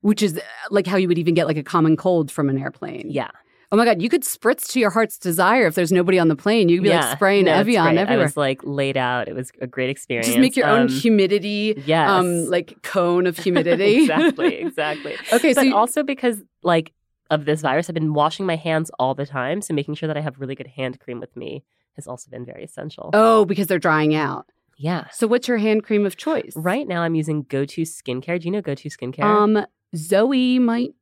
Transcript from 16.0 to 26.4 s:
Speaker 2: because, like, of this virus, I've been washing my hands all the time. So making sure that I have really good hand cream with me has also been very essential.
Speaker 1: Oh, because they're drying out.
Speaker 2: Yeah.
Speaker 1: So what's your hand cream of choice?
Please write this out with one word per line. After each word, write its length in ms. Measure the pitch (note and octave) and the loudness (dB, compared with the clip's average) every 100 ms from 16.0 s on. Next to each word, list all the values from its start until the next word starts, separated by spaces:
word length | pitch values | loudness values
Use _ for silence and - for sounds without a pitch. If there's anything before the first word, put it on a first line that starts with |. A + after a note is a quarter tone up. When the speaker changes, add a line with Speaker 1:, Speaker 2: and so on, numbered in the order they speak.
Speaker 2:
because, 400 | C#4+ C4+ B3 G#3 - _ | -4 -2 -2 -4 -10 _
like, 320 | F3+ E3 D#3+ _ _ _ _ | 0 0 0 _ _ _ _
of 140 | D3+ D3 | -2 0
this 160 | D3+ | -2
virus, 280 | D3+ C#3 E3+ | 0 -2 -2
I've 60 | E3 | -4
been 180 | D#3 | -2
washing 320 | D3 D3+ - F#3+ | 0 0 0 -4
my 120 | D#3+ | -4
hands 340 | E3 D#3+ D#3+ - | -2 -2 -4 -4
all 160 | B2+ C#3 | -4 -2
the 100 | C#3+ | -6
time. 340 | C#3 B2+ F3+ | -4 -4 -4
So 120 | - | -4
making 220 | D3+ C#3+ D3+ | -4 -4 -6
sure 100 | D#3+ | -6
that 100 | D3 | -4
I 40 | |
have 180 | D3+ C3+ | -6 -8
really 140 | C3+ | -12
good 140 | C3+ C3 | -10 -14
hand 320 | C3 C3 B2 | -8 -8 -8
cream 200 | - B2 | -12 -12
with 160 | - - | -12 -12
me 280 | - C#3 _ _ _ - | -12 -12 _ _ _ -20
has 100 | - | -16
also 240 | B2 - | -16 -14
been 160 | B2 B2 | -16 -14
very 180 | - | -16
essential. 460 | - - D3+ - - | -18 -14 -14 -14 -2
Speaker 1:
Oh, 320 | G#3 A3 A3 F#3+ | 2 4 4 2
because 200 | G3+ F#3 | 0 0
they're 120 | F3+ | 0
drying 340 | E3+ D#3 D3+ | 2 2 2
out. 320 | D#3 C#3+ C#3 - _ _ _ | 0 -2 -6 -14 _ _ _
Speaker 2:
Yeah. 300 | D3 F3 - | -4 -4 -6
Speaker 1:
So 140 | - A3 | -4 0
what's 220 | A#3+ B3 | 0 0
your 100 | A#3 | 0
hand 260 | G#3+ G#3+ | 2 0
cream 220 | G#3 G#3 G3+ | 2 0 0
of 100 | - | -2
choice? 360 | - D#4+ | -4 -4